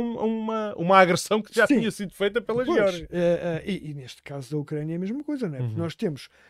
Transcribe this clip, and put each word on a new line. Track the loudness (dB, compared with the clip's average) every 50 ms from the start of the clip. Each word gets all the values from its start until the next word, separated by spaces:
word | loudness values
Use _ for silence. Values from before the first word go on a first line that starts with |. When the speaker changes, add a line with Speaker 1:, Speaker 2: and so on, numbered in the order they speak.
| 0 -2 -4 -2 -2
Speaker 1:
um-, | -2 -2 -2 -4
uma, | -4 -4 -4 -4 -6 -4
uma | -2 4 6 8 8
agressão | 8 8 6 2 0 0 0 0
que | 0 0 2
já | 4 4
Speaker 2:
Sim. | 6 6 4
Speaker 1:
tinha | 2 0
sido | -2 -4 -8 -10 -4
feita | -2 -2 -2 0 -2
pela | -2 -2 -2 -2 0
Speaker 2:
Pois, | 2 2
Speaker 1:
Geórgia. | 4 4 2 2 -2 -6 -6
Speaker 2:
eh, | -2 0 2 2 2 0 0 -4 -4 -4 -4
eh, | -6
e, | -6 -6 -6 -10
e | -12
neste | -12 -12 -14 -18 -18
caso | -16 -12 -12 -12 -8 -6
da | -6
Ucrânia | -6 -4 -4 -6 -6 -6 -6 -6
é |
a | -6
mesma | -6 -6 -6 -8 -8
coisa, | -8 -6 -6 -6 -6
não | -6
é? |
Porque | -6 -6 -6 -4
Speaker 1:
Uhum. | -4
Speaker 2:
nós | -6 -6 -6
temos, | -6 -6 -6 -6 -6 -12 -18 _ _ _ _